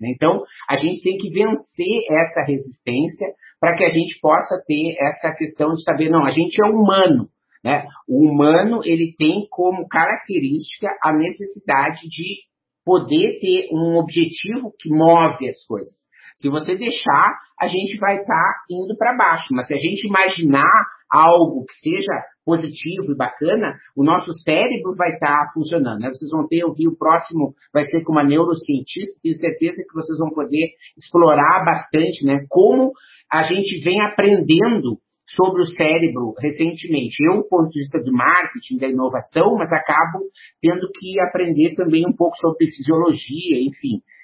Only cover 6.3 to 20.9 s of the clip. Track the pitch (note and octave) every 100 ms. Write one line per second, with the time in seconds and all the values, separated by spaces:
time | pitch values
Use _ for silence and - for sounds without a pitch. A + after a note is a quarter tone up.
6.3 | C#3+ F3 - G#3 A3 G3+ F#3+ F#3 C3 G#2
7.3 | _ _ _ A#2 C#3+ - - - C3 D3+
8.3 | C#3+ D3 E3+ G#3 A#3 E3 E3 E3 - D#3
9.3 | G3 G3+ - F3+ F#3 E3 E3 E3+ - -
10.3 | F3+ C#3 D3+ - - G3+ G4 D#3+ D3+ E3+
11.3 | - G3+ - - C3+ D3+ D#3+ E3 D#3 F#3+
12.3 | G3+ _ _ _ _ E3+ F3+ A#2+ D3+ G#3+
13.3 | - F#3+ F#3 - D#3+ E3+ E3+ E3 E3+ D#3+
14.3 | - G3 A#3+ A3+ - D#3+ D#3 E3 E3 D#3+
15.3 | - B2 - _ G#2 F#2+ _ _ _ -
16.3 | _ C#3 D3+ D#3+ F#3 A#3 - D#3+ C#3+ G3
17.3 | - - _ F3+ F#3 G3 G3+ G3+ G3 -
18.3 | D#3+ F#3 G#3+ - F3+ F#3+ G#3+ - B3+ F#3
19.3 | E3 - B2+ B2 C#3 E3 G3+ G#3 F#3+ F#3+
20.3 | E3+ D#3 C#3 D#3+ G#3+ G3